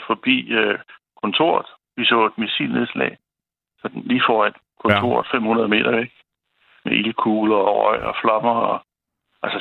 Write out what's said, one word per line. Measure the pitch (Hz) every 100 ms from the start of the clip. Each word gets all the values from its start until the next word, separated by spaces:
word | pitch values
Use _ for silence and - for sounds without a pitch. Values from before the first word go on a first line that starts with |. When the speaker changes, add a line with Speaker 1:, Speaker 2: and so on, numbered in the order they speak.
| -
Speaker 1:
forbi, | 113 127 131 117
øh, | 113 107 101 - - _ _
kontoret. | 107 95 165 170 - - _ -
Vi |
så | 113 120 107
et | -
missilnedslag, | 104 - 143 123 120 131 131 - _ _ _ _ _ _
sådan | - -
lige | - 123 -
foran | 113 104 - _ _
kontoret, | 107 101 120 120 -
Speaker 2:
Ja. | 127
Speaker 1:
fem |
hundrede | 110 113 110
meter | 110 117 117
væk, | 120 - _ _ _ _ _ _
med | -
ildkugler | 80 104 - 117 107 107 107
og | 98 104
røg | 107 113
og | 110 -
flammer. | 113 110 117 113 104
Og, | 104 - _ _ _ _ _
altså, | - 104